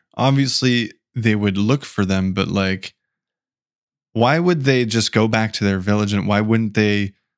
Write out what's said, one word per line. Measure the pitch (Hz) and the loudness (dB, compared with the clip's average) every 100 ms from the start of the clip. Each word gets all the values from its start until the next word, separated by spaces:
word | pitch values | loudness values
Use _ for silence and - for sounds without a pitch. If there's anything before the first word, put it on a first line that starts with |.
| _ - | _ -2
Obviously, | 131 139 135 - 131 120 110 - _ | 0 2 0 -2 0 0 -2 -8 _
they | 123 110 104 | -4 0 2
would | 104 95 | 0 0
look | 107 139 | 0 0
for | - - 95 | -2 -4 -2
them, | 95 95 | 0 -2
but, | 95 98 | -2 -2
like, | 98 95 95 - - _ _ _ _ _ _ _ _ _ _ _ | -2 -2 -4 -10 -20 _ _ _ _ _ _ _ _ _ _ _
why | 110 117 156 | 0 2 4
would | 175 170 | 2 2
they | 135 131 113 | 2 2 2
just | 113 - | 0 0
go | 113 110 | 2 2
back | 113 110 | 2 -2
to | - | -2
their | 101 95 | -2 0
village | 92 104 104 | 0 0 0
and | 101 98 | -2 0
why | 104 | 0
wouldn't | 107 113 113 | 2 0 0
they | 110 104 101 101 - _ | 0 0 0 -4 -8 _